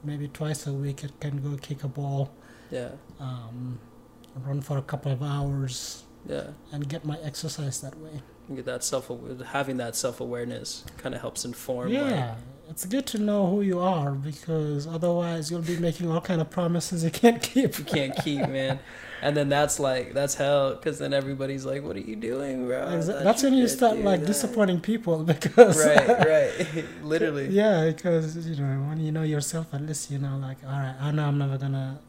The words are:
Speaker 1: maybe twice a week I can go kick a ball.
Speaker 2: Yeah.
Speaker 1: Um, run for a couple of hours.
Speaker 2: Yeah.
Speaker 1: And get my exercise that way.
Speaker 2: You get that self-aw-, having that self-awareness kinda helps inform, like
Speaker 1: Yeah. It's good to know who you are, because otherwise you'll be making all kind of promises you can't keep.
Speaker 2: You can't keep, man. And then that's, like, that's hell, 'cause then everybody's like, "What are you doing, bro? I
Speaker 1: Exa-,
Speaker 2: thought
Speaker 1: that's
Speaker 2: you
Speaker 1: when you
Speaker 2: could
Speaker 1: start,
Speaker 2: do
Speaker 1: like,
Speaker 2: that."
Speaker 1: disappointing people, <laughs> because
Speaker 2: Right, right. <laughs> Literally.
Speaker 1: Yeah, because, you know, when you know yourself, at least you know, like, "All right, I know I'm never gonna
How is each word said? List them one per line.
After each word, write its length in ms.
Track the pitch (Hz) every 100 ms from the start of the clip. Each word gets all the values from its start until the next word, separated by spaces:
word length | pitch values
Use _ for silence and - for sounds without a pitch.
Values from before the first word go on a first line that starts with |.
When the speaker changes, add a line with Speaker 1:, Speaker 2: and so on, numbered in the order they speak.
Speaker 1:
maybe 240 | 147 147 147
twice 400 | - 151 147 147
a 60 |
week 320 | 139 143 139 143
I 40 | -
can 160 | 147 139
go 140 | 143 139
kick 300 | - 139 139
a 20 |
ball. 420 | 139 139 139 135 - - - -
Speaker 2:
Yeah. 200 | 131 123 139 - -
Speaker 1:
Um, 580 | 131 127 113 120 127 120 - - - - - 139 131
run 140 | 143
for 180 | 135 139
a 40 |
couple 320 | 131 139 143
of 100 | 127
hours. 800 | 147 143 143 139 131 127 - - - - -
Speaker 2:
Yeah. 180 | 143 - 147 -
Speaker 1:
And 160 | 147 143
get 160 | 160 151
my 120 | 151
exercise 560 | 156 139 156 - 139 -
that 180 | 135 156
way. 220 | 156 147 - - -
Speaker 2:
You 80 | 135
get 80 | 123
that 180 | 123
self-aw-, 600 | - 135 - 120 123 127 120
having 320 | 139 139 127
that 180 | 117 -
self-awareness 880 | 127 120 123 120 120 117 - - - -
kinda 160 | 135 123
helps 280 | - - -
inform, 480 | - - 127 131
like 180 | 254 285
Speaker 1:
Yeah. 240 | 196 120 113 127 - -
It's 160 | 160 185
good 200 | 254 269
to 100 | 220
know 300 | 208 208 185
who 140 | 202
you 180 | 202 180
are, 320 | 185 180 143
because 760 | 139 143 143 - 160 151 143 151
otherwise 640 | 165 175 175 170 165 151
you'll 120 | 170
be 160 | 165 170
making 340 | 170 160 175
all 80 | 165
kind 220 | - 175
of 80 | 156
promises 520 | - 170 170 - 175 165
you 60 |
can't 300 | - 240 233
keep. 380 | - 247 262 -
Speaker 2:
You 60 | 147
can't 280 | 156 135 -
keep, 280 | - 143 135
man. 300 | 135 135 135 - - - -
And 160 | 143 147
then 100 | 143
that's, 320 | 143 147 -
like, 340 | 139 127 123
that's 220 | - 139 -
hell, 400 | 139 143 135 -
'cause 240 | 160 143
then 140 | 143
everybody's 500 | 139 135 135 135 139 135
like, 160 | 135 139
"What 100 | -
are 60 | -
you 60 | 110
doing, 480 | - 127 139 131 123
bro? 180 | 127 135
I 60 | 170
Speaker 1:
Exa-, 100 | 165
Speaker 2:
thought 100 | 208
Speaker 1:
that's 180 | 180 -
Speaker 2:
you 60 | 269
Speaker 1:
when 80 | 262
you 40 | 240
Speaker 2:
could 40 | -
Speaker 1:
start, 180 | 240 220
Speaker 2:
do 60 |
Speaker 1:
like, 160 | 202 185
Speaker 2:
that." 60 | 156
Speaker 1:
disappointing 540 | 214 226 240 202 175
people, 420 | 175 226 202 160
<laughs> 100 | 160
because 440 | 156 - - 226 156 151
Speaker 2:
Right, 220 | 147 139 - 156
right. 580 | 156 139 - 165 156 147
<laughs> 180 | -
Literally. 440 | 151 160 165 147 139
Speaker 1:
Yeah, 380 | 196 214 180 160
because, 500 | 156 180 165 156 165 165
you 120 | 151
know, 260 | 139 135 139
when 100 | 156
you 140 | 156
know 100 | 156
yourself, 440 | 156 151 143 165 160
at 80 | 143 151
least 260 | 151 -
you 80 | 139
know, 160 | 139 139
like, 200 | 135 135 135
"All 60 | 139
right, 180 | 131 131
I 120 | 143
know 120 | 151
I'm 140 | 147 143
never 200 | 139 135
gonna 420 | 139 135 135 139